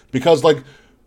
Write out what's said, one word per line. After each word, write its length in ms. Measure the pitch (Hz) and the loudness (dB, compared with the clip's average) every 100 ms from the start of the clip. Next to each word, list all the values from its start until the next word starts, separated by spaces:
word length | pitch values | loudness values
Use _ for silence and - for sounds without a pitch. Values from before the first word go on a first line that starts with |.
| _ | _
Because, 320 | 131 165 156 | -4 0 2
like, 200 | 160 143 - _ _ _ | 2 -2 -6 _ _ _